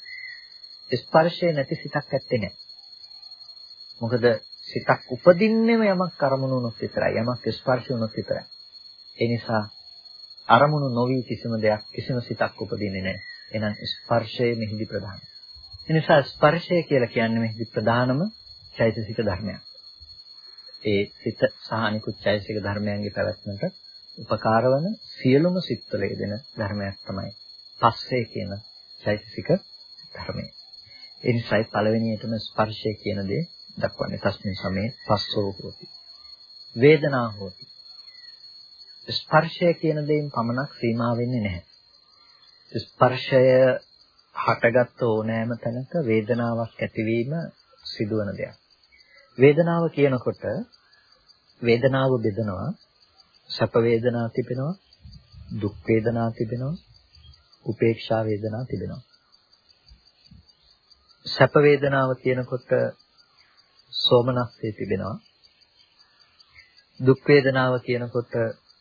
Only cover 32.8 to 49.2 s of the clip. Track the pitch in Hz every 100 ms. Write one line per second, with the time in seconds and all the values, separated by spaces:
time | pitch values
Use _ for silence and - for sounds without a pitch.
32.8 | 113 104 104 101 98 123 170 - - -
33.8 | - - - - 101 - - 92 90 92
34.8 | 110 - - 104 - 107 101 98 - -
35.8 | - - - - - - - - - 113
36.8 | 143 156 151 131 117 101 98 - - -
37.8 | - - - - - - - - - -
38.8 | - - - - - 156 160 - 175 160
39.8 | 160 151 147 151 147 - 117 120 143 -
40.8 | 117 117 120 120 120 123 104 87 - _
41.8 | _ _ _ _ _ _ _ _ _ 113
42.8 | - - 127 123 - 131 131 127 131 127
43.8 | - _ _ _ _ - - 110 120 123
44.8 | 120 - 120 110 110 113 113 117 120 120
45.8 | 135 175 127 110 107 120 117 113 113 -
46.8 | 110 - 110 117 123 165 156 - _ _
47.8 | - - 107 107 101 95 - - _ _
48.8 | _ _ _ -